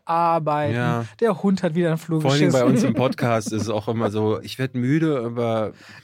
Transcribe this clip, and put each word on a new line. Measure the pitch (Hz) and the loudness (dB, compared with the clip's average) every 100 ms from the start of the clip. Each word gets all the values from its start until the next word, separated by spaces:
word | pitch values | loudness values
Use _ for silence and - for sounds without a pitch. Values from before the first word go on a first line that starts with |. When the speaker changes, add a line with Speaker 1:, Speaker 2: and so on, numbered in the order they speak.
Speaker 1:
arbeiten, | - 165 170 165 151 147 147 | -2 0 2 0 0 0 0
Speaker 2:
Ja. | 117 123 120 113 - | 0 0 -2 -4 -2
Speaker 1:
der | 233 190 | -2 0
Hund | 202 190 | 0 0
hat | 180 160 | 0 0
wieder | 175 | 0
einen | 160 | 0
Floh | - 160 | -2 -2
Speaker 2:
Vor | 143 | 2
allen | 139 | 4
Dingen | 147 | 4
bei | 131 | 4
Speaker 1:
geschissen.“ | 123 | 4
Speaker 2:
uns | 123 | 4
im | 135 | 2
Podcast | 117 127 - 123 113 107 | 2 0 0 0 0 0
ist | 110 | -4
es | 104 | -2
auch | 107 104 | -2 -2
immer | 113 113 | -2 -2
so, | 107 107 104 | 0 0 -2
ich | 101 - | -4 -6
werd | 131 | -6
müde, | 127 120 156 160 139 | -2 0 0 0 0
aber | 117 120 117 113 104 - - - | -4 -4 -2 -2 -4 -8 -18 -14